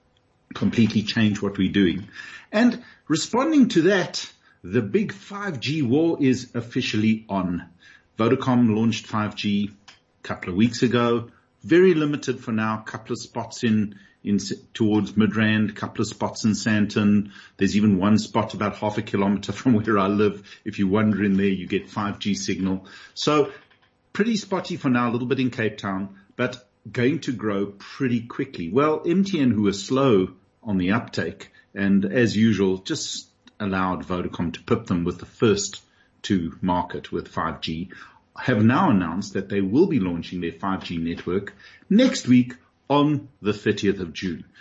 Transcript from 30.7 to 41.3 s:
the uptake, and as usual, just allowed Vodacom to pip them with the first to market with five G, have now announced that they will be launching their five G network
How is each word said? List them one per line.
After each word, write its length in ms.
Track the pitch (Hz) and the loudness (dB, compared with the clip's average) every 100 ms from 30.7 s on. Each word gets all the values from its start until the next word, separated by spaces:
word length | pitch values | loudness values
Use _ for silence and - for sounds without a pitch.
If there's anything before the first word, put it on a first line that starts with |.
| 95 | 0
the 140 | 90 | 2
uptake, 580 | 113 120 - 82 - - _ _ | 0 -2 -6 -6 -8 -16 _ _
and 300 | 107 98 98 | -4 2 2
as 320 | 98 131 117 98 | 2 2 2 4
usual, 420 | 113 98 98 92 | 2 4 2 0
just 480 | - 156 - - - _ _ - | -4 -8 -8 -12 -14 _ _ -10
allowed 480 | 98 95 92 85 - | -4 -2 -2 -4 -4
Vodacom 460 | 90 90 - 87 | -6 -6 -6 -6
to 100 | - | -6
pip 240 | - 113 - | -4 -4 -2
them 160 | 90 | -4
with 160 | 85 85 | -2 -6
the 80 | - | -10
first 540 | - 117 98 - - _ _ _ _ | -2 0 2 -2 -10 _ _ _ _
to 340 | - 98 82 - | -2 -2 -2 -4
market 500 | 92 90 85 - - | -2 -2 -2 -8 -8
with 160 | 87 - | -8 -8
five 320 | - 82 76 | -6 -6 -6
G, 300 | - 80 95 - - - _ | -8 -8 -10 -14 -20 -20 _
have 300 | - - 113 | -8 -2 2
now 240 | 107 139 190 | 4 4 4
announced 460 | 101 85 87 98 | 2 0 -4 -6
that 160 | 101 95 | -6 -4
they 100 | 101 | -2
will 280 | 95 120 190 | 0 2 2
be 120 | 143 | 2
launching 400 | 92 85 80 92 | -2 -4 -6 -6
their 120 | 85 | -6
five 300 | - 98 92 | -6 -4 -4
G 140 | - 85 | -4 -6
network 580 | 82 85 - | -4 -6 -4